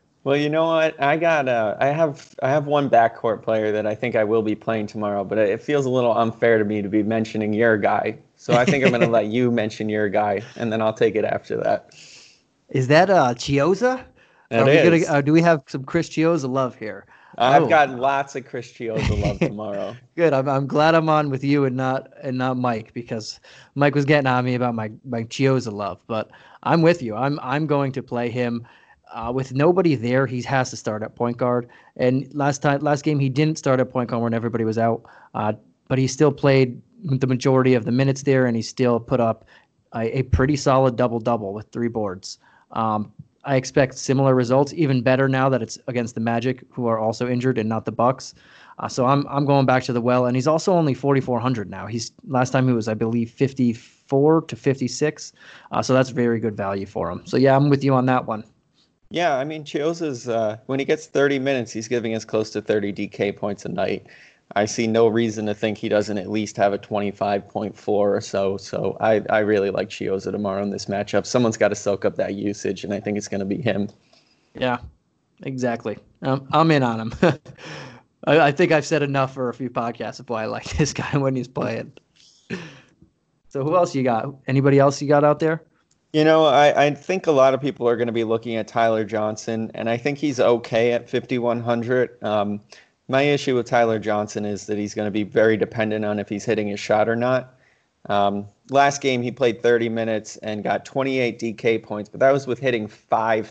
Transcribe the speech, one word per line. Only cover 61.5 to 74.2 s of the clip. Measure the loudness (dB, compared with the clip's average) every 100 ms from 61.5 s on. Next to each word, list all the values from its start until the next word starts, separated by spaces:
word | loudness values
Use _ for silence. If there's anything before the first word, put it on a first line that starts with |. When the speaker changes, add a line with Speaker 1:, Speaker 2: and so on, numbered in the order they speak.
| -2 -4
Speaker 1:
he's | -8 -4
giving | -2 -2
us | -4
close | -4 -4 -2
to | -4
thirty | -2 -2 -2
D | -4 -6
K | -4 -4
points | -2 -6 -6 -8
a |
night. | -4 -4 -4 -8 -20 -20 _ -6
I | -2 -2
see | 0 0
no | 4 4
reason | 2 -2 -2 -6
to |
think | -4 -4 -4
he | -2
doesn't | 0 0 -4
at | -4
least | -4 -4 0
have | 0
a | 0
twenty-five | -4 -4 -4 -4 -2 -2 -4
point | -8 -8 -8
four | -2 0 2
or | 0
so. | -2 -2 -2 -4
So | -6 -6 -4 -2
I, | 2 2 2
I | 0
really | 2 2 0
like | -2 -4
Chiozza | -6 -4 -4 -4
tomorrow | -4 -2 -2
in | -4
this | -6 -4
matchup. | -4 -2 -2 0
Someone's | 0 0 2
gotta | 0
soak | 0 -4 -2
up | -2 -4
that | -4
usage, | -4 -6 -6 -6 -6
and | -6
I | -6
think | -4 -6
it's | -6
gonna | -6 -4
be | -4
him. | -2 -2 -4 -8 _ _